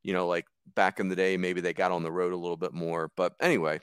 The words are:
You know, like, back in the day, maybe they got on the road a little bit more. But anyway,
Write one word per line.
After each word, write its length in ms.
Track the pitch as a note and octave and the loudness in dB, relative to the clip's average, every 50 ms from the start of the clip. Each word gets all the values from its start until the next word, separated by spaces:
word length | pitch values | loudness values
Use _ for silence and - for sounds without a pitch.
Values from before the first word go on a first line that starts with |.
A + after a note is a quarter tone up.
| _ | _
You 100 | - F#2+ | -2 -2
know, 140 | F2+ F2+ F2 | 0 0 0
like, 180 | F2 F2 - - _ _ _ - - | 0 -2 -2 -6 _ _ _ -6 2
back 260 | - G2 F#2 F#2+ - | 4 4 4 4 0
in 100 | G2+ F#2 | -2 -2
the 60 | F#2 | 2
day, 220 | F2+ F#2+ F#2+ F#2+ F2+ | 2 2 2 2 2
maybe 240 | F2+ F2+ F2+ F2+ | 0 0 -2 0
they 120 | F2 F2+ E2+ | -2 -2 0
got 180 | - F#2+ F#2 | 0 0 0
on 100 | F2+ F2 | 0 0
the 100 | E2 D#2+ | -2 -4
road 220 | E2 F2+ F2+ F2+ F2+ | -2 -2 -2 -2 -2
a 40 | F2+ | -2
little 200 | E2+ F2 E2+ E2 | -4 -4 -4 -4
bit 160 | F2+ F2+ - | -4 -6 -4
more. 380 | F2 E2+ E2 E2 E2+ D#2+ D#2+ - | -4 -4 -2 -2 -2 -4 -4 -2
But 200 | - F#2 F2 - _ | -2 -2 -2 0 _
anyway, 420 | - F3+ E3 G#2 D#2+ D#2 D#2 D2+ | 0 2 2 2 2 0 -2 -4